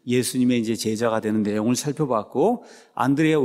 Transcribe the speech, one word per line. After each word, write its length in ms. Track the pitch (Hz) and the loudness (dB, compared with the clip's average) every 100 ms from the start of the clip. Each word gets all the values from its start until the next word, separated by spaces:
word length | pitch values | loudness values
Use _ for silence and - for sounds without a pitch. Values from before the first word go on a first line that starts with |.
예수님의 540 | 123 123 120 127 123 123 | -2 0 0 0 2 2
이제 160 | 110 | 0
제자가 460 | 110 110 107 117 110 | -2 -2 -2 0 0
되는 240 | 107 107 | 0 0
내용을 320 | 104 107 110 123 | 0 0 -2 -2
살펴봤고, 880 | 147 131 143 113 101 123 185 247 - - - | -4 -4 -2 -2 -2 0 0 0 -6 -20 -16
안드레아 440 | - 123 143 156 156 | -4 0 2 2 2